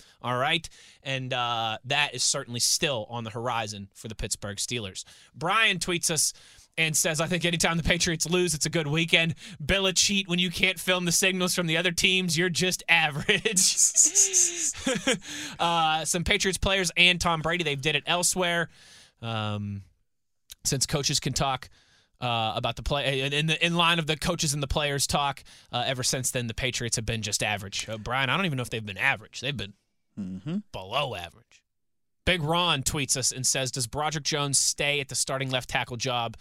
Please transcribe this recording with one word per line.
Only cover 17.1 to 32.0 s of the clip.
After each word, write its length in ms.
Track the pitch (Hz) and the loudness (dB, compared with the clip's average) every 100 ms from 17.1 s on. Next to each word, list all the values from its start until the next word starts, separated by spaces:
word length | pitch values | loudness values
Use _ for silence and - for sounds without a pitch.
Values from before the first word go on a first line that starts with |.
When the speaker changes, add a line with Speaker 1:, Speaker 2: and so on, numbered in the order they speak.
| 175 | 6
Speaker 1:
Tom 220 | 175 160 | 2 2
Brady, 220 | 156 180 | 0 0
they've 180 | 151 143 | 0 0
did 140 | 151 147 | 0 0
it 80 | 156 | 0
elsewhere. 640 | 175 175 185 175 170 160 - - - - - | 2 2 2 0 0 -2 -8 -20 -20 -20 -12
Um, 640 | 117 110 107 104 104 98 - _ _ _ _ _ _ - | -6 -4 -2 -4 -6 -8 -12 _ _ _ _ _ _ -6
since 220 | - 135 - | -2 -2 0
coaches 340 | 147 139 139 | 0 0 0
can 140 | 151 | 0
talk, 360 | 127 139 131 - - _ _ _ - | 0 0 -2 -8 -20 _ _ _ -8
uh, 320 | 123 117 110 110 | -2 0 0 -2
about 200 | 120 120 | -4 -4
the 80 | |
play, 380 | 113 143 131 135 | -2 0 0 0
in, 120 | 139 | 0
in 120 | 147 156 | 0 0
the, 180 | 156 170 | 2 2
in 100 | 170 | 4
line 240 | 165 170 | 4 2
of 80 | 151 | 0
the 80 | 156 | -2
coaches 380 | 185 170 156 | -2 0 0
and 100 | 147 | -2
the 40 | 135 | 0
players 380 | 160 147 139 - | 0 0 0 0
talk, 360 | 156 143 - - - - | 0 0 -4 -12 -20 -6
uh, 120 | 120 117 | -4 -2
ever 180 | 131 | -2
since 280 | 127 135 123 | -2 -2 -2
then, 160 | 127 117 | -2 -4
the 60 | |
Patriots 420 | - 131 - 117 - | -4 -4 -2 -2 -2
have 100 | 110 | -2
been 160 | 113 | -4
just 220 | 104 - | -2 0
average. 460 | 110 104 98 - - | 0 -2 -4 -8 -8
Uh, 80 | 110 | -8
Brian, 320 | 110 127 131 | -4 -2 0
I 80 | 156 | 0
don't 80 | 190 | 0
even 120 | 131 | -2
know 40 | |
if 60 | 117 | -4
they've 160 | 117 101 | -6 -6
been 120 | 95 | 0
average. 440 | 135 110 107 - | 0 0 -6 -8
They've 140 | 131 135 | -6 -6
been 180 | 101 - _ _ _ - | -8 -12 _ _ _ -12
Speaker 2:
Mm-hmm. 380 | 95 95 131 190 - | -10 -8 -6 -8 -8
Speaker 1:
below 420 | 101 95 143 139 95 | -12 -4 -4 -2 -6
average. 480 | 85 - _ - _ _ _ _ | -10 -16 _ -20 _ _ _ _